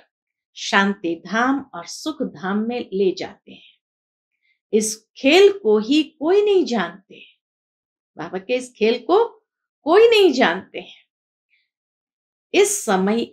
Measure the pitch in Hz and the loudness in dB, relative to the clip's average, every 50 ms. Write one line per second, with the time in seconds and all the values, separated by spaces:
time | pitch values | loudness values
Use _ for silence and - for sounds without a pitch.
0 | _ _ _ _ _ _ _ _ _ _ - - - - - 196 196 202 196 - | _ _ _ _ _ _ _ _ _ _ -18 -12 -6 -2 0 0 0 0 -2 -4
1 | - 165 170 165 - - 208 226 247 262 277 277 - - - 175 - - - - | -6 -6 -6 -6 -8 -6 -4 -2 -2 0 -2 -4 -6 -10 -16 -18 -16 -16 -16 -12
2 | - 311 302 - 247 185 - 151 185 185 202 214 220 226 247 240 - - 185 196 | -10 -10 -8 -8 -10 -10 -10 -10 -8 -6 -4 -4 -4 -6 -6 -8 -10 -8 -4 -2
3 | 202 185 180 - 143 95 - _ _ - - - _ _ _ _ _ _ _ _ | -2 -2 -2 -4 -10 -14 -16 _ _ -20 -20 -20 _ _ _ _ _ _ _ _
4 | _ _ _ _ _ _ _ _ _ _ _ _ _ - - 220 208 - - - | _ _ _ _ _ _ _ _ _ _ _ _ _ -2 -2 -2 -2 -2 -8 -12
5 | _ _ _ - - 269 311 370 403 403 392 - - 214 208 214 208 220 285 311 | _ _ _ -2 0 2 4 6 6 4 4 2 0 0 0 0 0 0 0 -2
6 | 294 - _ - 277 330 370 415 415 415 403 370 294 214 233 208 175 170 175 - | -2 -4 _ -6 -2 0 0 2 2 2 2 0 0 -2 -4 -4 -6 -6 -10 -18
7 | _ _ - - - _ _ _ _ _ _ _ _ _ _ _ _ _ _ _ | _ _ -20 -20 -20 _ _ _ _ _ _ _ _ _ _ _ _ _ _ _
8 | _ _ _ - 151 175 175 190 185 - 254 254 254 - _ - 214 226 247 247 | _ _ _ -14 -14 -10 -10 -10 -6 -4 -4 -4 -6 -8 _ -2 0 0 0 0
9 | - - 339 427 466 - - _ _ _ _ _ _ _ _ _ - 285 339 415 | 0 0 2 2 2 0 -4 _ _ _ _ _ _ _ _ _ -2 2 4 6
10 | 453 466 453 415 392 339 247 254 220 170 170 190 - _ - 170 185 - - _ | 6 6 6 6 4 4 4 2 0 0 0 -4 -10 _ -16 -18 -18 -18 -20 _
11 | _ _ _ _ _ _ _ _ _ _ _ _ _ _ _ _ _ _ _ _ | _ _ _ _ _ _ _ _ _ _ _ _ _ _ _ _ _ _ _ _
12 | _ _ _ _ _ _ _ _ _ - - 339 403 403 - - - 226 196 190 | _ _ _ _ _ _ _ _ _ -2 0 2 2 2 0 -6 -4 -2 -2 0
13 | 190 202 220 233 233 - | 0 0 -2 -2 -4 -8